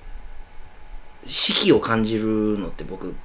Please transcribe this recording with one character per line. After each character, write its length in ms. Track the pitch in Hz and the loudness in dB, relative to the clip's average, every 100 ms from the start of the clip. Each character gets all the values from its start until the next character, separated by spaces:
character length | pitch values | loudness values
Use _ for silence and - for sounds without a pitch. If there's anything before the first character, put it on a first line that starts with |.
| - - - - - - - - - - - - - | -14 -14 -12 -12 -12 -14 -14 -16 -14 -14 -14 -16 2
四 260 | - - | 6 6
季 180 | - 202 | 4 4
を 80 | 117 | 4
感 220 | 120 113 | 4 0
じ 160 | 107 110 | 0 0
る 400 | 110 107 107 104 | 0 0 0 -2
の 100 | 82 | -4
っ 20 | |
て 120 | - | -8
僕、 320 | 76 92 92 - | -10 -10 -10 -12